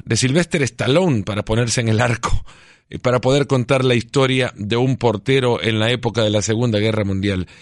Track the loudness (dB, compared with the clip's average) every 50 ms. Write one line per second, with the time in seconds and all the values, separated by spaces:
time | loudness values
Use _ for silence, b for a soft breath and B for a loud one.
0 | -6 -4 -2 0 0 2 2 0 0 0 -2 -2 -2 -2 -4 -4 -2 0 2 2
1 | 2 2 0 -2 -2 -4 -6 -6 -4 -2 0 0 0 0 0 -2 0 0 2 2
2 | 2 0 -2 -2 0 0 0 0 -2 b b b b b b b b b -10 -4
3 | -2 0 0 2 2 2 2 2 2 2 0 0 0 2 0 2 2 2 2 2
4 | 0 0 0 2 2 2 2 0 -2 -2 -4 -6 -6 -2 0 0 0 0 0 0
5 | 0 0 0 0 0 0 0 2 2 0 0 0 0 0 0 0 0 0 0 -2
6 | -2 -4 -2 0 0 0 0 0 0 0 -2 0 0 0 0 0 0 0 0 -2
7 | -2 -2 -2 -2 -2 -2 -2 -2 -4 b b b